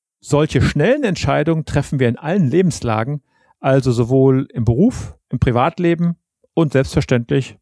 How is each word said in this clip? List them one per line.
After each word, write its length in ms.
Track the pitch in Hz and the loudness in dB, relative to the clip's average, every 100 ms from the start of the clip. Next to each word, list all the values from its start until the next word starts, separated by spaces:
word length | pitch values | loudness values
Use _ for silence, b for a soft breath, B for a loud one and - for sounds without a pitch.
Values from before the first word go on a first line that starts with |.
| _ _ | _ _
Solche 420 | - 143 156 135 | -2 0 2 2
schnellen 440 | - 147 180 302 240 | 0 2 0 0 -2
Entscheidungen 580 | 165 143 139 151 160 | -2 0 0 0 -2
treffen 380 | - 147 - 139 | -2 -4 -2 0
wir 80 | 120 | 0
in 80 | 123 | 0
allen 320 | 151 202 135 | -2 0 2
Lebenslagen, 720 | 160 185 - 120 107 120 - _ _ _ _ | 2 0 -2 -4 -2 -4 -8 _ _ _ _
also 320 | 139 135 127 | 0 2 2
sowohl 560 | 117 113 135 135 131 - | 0 2 4 4 2 -2
im 120 | - 113 | -4 -2
Beruf, 520 | 117 233 - - - - | 2 2 0 -12 -16 -10
im 100 | 123 | -2
Privatleben 760 | 135 117 147 - 170 165 170 170 _ _ _ | 0 2 0 0 -2 0 -2 -4 _ _ _
und 200 | - 160 | -2 0
selbstverständlich 840 | 135 139 156 - 123 120 143 - - | 0 0 -2 0 -2 0 -4 -4 -14